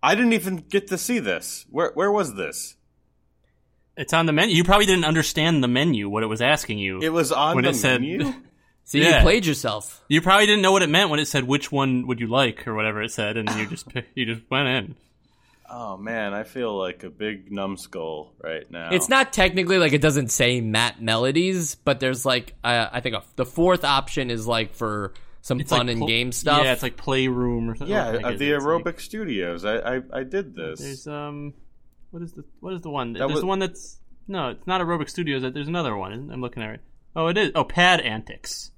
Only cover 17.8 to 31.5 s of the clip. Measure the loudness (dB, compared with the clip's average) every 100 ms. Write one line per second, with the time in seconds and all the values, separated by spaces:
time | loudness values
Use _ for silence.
17.8 | -12 -10 -8 -10 -12 _ -8 -8 -10 -12
18.8 | -2 -2 2 2 2 2 2 2 2 4
19.8 | 4 4 2 2 -2 2 2 2 0 2
20.8 | 2 0 -2 0 2 2 0 0 -4 -4
21.8 | 0 0 0 0 0 0 -2 -6 0 0
22.8 | 0 -4 -4 -6 -10 -6 -4 2 4 4
23.8 | 4 0 0 -4 -2 -2 0 0 0 -4
24.8 | -4 -4 -6 -8 -16 -16 -4 -4 0 0
25.8 | 0 -2 0 0 0 -2 2 4 4 0
26.8 | -2 -6 -2 0 2 0 0 0 -2 -4
27.8 | -2 0 0 -2 -2 -2 0 0 2 0
28.8 | -2 -8 -10 -8 -4 -4 -4 -4 -2 -2
29.8 | -2 -4 -6 -10 -6 -6 -8 -10 -10 -10
30.8 | -12 -12 -12 -12 -10 -10 -12